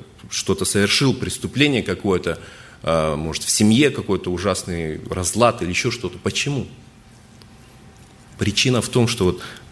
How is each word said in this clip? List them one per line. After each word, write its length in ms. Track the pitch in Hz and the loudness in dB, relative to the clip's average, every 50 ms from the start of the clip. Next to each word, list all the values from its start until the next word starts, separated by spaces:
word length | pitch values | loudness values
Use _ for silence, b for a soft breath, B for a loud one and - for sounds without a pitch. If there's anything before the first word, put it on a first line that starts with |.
| - - - - - - | -14 -20 -20 -20 -14 -10
что-то 340 | - - - - 95 - 95 | -8 -4 -2 0 0 0 0
совершил, 500 | - - 101 101 101 - - 143 131 101 | 0 2 2 2 2 2 2 2 2 2
преступление 680 | 87 - 120 - - - 95 - 123 147 147 135 107 | 0 -2 -6 -6 -6 -6 -4 0 2 2 2 2 0
какое-то, 580 | 85 - 90 - - 101 92 87 - 87 80 B B B B B B B B B | -2 -2 -4 -2 0 0 0 0 0 -2 -4 B B B B B B B B B
а, 340 | B 78 82 80 78 78 73 | B 0 0 2 2 0 -2
может, 260 | 73 80 80 78 - | -2 -4 -4 -6 -6
в 80 | - - | -4 -2
семье 400 | - - 107 107 110 127 151 135 | 2 4 6 6 6 6 4 4
какой-то 400 | 135 - - - 95 90 - 92 | 2 0 -2 -2 -2 -2 -2 -4
ужасный 680 | 90 85 95 98 92 - - 92 87 85 82 78 78 - - - | -4 -2 0 -2 -2 -2 -4 -4 -4 -4 -4 -4 -6 -8 -8 -6
разлад 520 | - 92 90 87 - 107 120 117 107 - | -4 -2 -2 -2 2 4 4 4 4 2
или 80 | 85 87 | -2 -4
еще 200 | 90 - - 120 | -2 -2 -2 -2
что-то. 280 | 117 - - 87 - - | -4 -4 -8 -10 -8 -6
Почему? 480 | - 101 - - - 139 143 123 95 - - - - - - - - - - - - - - - - - - - - - - - - - - - - - - - - - - - | -4 -4 -2 -2 -2 -2 -4 -4 -6 -8 -12 -20 -20 -20 -20 -20 -20 -20 -20 -20 -20 -20 -20 -20 -20 -20 -20 -20 -20 -20 -20 -20 -20 -20 -20 -20 -20 -20 -20 -20 -20 -14 -6 -4
Причина 420 | 101 101 101 - - 131 123 113 | -2 0 2 2 2 4 4 2
в 60 | - - | 2 2
том, 200 | - 127 117 113 | 2 4 4 4
что 160 | - - 92 | 2 2 2
вот 180 | 90 - B B B B B B B | 2 2 B B B B B B B